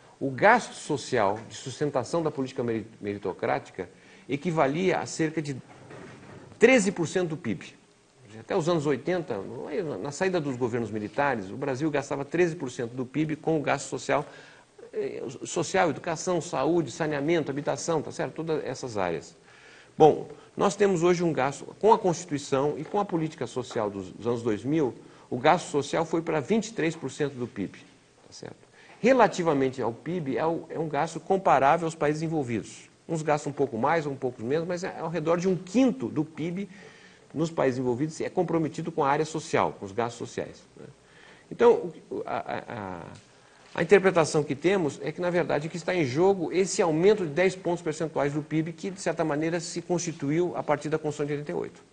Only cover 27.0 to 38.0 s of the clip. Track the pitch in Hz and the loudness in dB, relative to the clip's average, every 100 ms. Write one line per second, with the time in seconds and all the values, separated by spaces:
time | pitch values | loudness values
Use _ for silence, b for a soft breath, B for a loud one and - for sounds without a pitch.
27 | 135 - 143 135 120 - 95 - - - | -8 -4 -4 -4 -8 -4 -6 -8 -20 -20
28 | _ _ - - - - - B B B | _ _ -20 -16 -16 -16 -20 B B B
29 | 226 262 208 - 170 147 135 127 113 117 | 4 8 6 4 0 2 2 0 -4 -4
30 | - 180 143 117 156 165 - - 160 143 | -6 -6 -4 -2 0 -2 -6 -6 -4 -2
31 | 165 165 - 196 190 143 135 170 165 - | -2 -6 -2 2 6 6 6 4 2 0
32 | 147 151 160 160 127 113 - - - _ | 0 0 -2 -2 -2 -4 -4 -14 -20 _
33 | - 160 156 147 151 131 135 110 135 165 | -6 -4 2 0 0 -2 -2 2 2 2
34 | 147 135 131 120 113 151 165 175 175 110 | 0 -4 -6 -6 -2 -2 -2 -4 -6 -6
35 | 160 165 156 175 180 180 - 233 262 202 | -6 -4 0 2 2 -2 0 4 4 2
36 | 110 113 156 - 160 175 202 B B B | -4 -2 -4 -4 -6 -6 -8 B B B
37 | B B B - 165 165 139 123 127 120 | B B B -4 -4 2 2 2 0 0